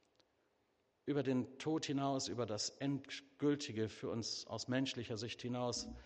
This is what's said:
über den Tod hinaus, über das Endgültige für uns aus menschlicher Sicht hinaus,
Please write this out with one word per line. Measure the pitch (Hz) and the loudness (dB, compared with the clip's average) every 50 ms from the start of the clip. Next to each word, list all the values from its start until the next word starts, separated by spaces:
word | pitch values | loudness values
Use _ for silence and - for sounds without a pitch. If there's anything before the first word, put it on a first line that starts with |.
| _ _ _ _ _ _ _ _ _ _ _ _ _ _ _ _ _ _ _ _ _ | _ _ _ _ _ _ _ _ _ _ _ _ _ _ _ _ _ _ _ _ _
über | - 143 147 131 | 0 2 2 4
den | 131 131 127 123 127 - - | 4 4 2 2 0 -4 -6
Tod | - 151 160 160 156 | -2 0 0 0 0
hinaus, | - 139 139 139 139 139 135 131 - | 0 2 2 4 4 2 2 0 0
über | - 117 120 | 0 0 0
das | 113 107 104 - - | 0 0 0 -2 -2
Endgültige | - - 135 139 143 135 - - - - - - - - 143 147 147 139 143 - 113 107 110 107 | -4 -2 0 0 0 0 -2 -6 -10 -12 -12 -14 -6 0 4 4 4 4 2 -2 0 0 0 0
für | - - - 110 | 0 -4 -2 -2
uns | 90 117 110 - - - - | 0 0 0 -2 -4 -6 -6
aus | - 104 113 - - | -4 -4 -4 0 2
menschlicher | 127 131 135 131 - 127 117 - 120 | 2 2 2 2 0 -2 -4 -4 -4
Sicht | 104 113 113 - - - | -4 -4 -4 -6 -4 -4
hinaus, | 120 123 123 123 123 120 - - - - - - | -2 0 0 0 0 0 -2 -4 -6 -10 -12 -14